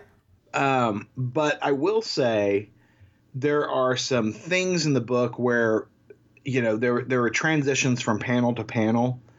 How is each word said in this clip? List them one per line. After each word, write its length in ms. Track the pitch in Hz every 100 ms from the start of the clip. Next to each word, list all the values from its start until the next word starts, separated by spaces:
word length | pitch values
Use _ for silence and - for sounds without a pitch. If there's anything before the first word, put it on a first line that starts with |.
| - _ _ _ _
Um, 560 | 143 139 131 117 104 - -
but 420 | 127 156 151 143
I 100 | 143
will 300 | 139 175 220
say 680 | 220 - 123 107 101 101 104 _ _ _ - _ _
there 340 | 131 147 147 139
are 260 | 135 127 123
some 360 | - 123 107
things 520 | 107 160 185 185 175
in 80 | 151
the 80 | 135
book 380 | 113 123 120 120
where, 480 | 123 120 113 110 - _ _ - _ -
you 160 | 135 135
know, 160 | 117 110
there, 260 | 123 123
there 180 | 127 127
were 80 | 117
transitions 720 | - 160 156 135 131 131 123
from 160 | - 104
panel 360 | - 123 120 117
to 80 |
panel 560 | 110 117 110 117 123 123 -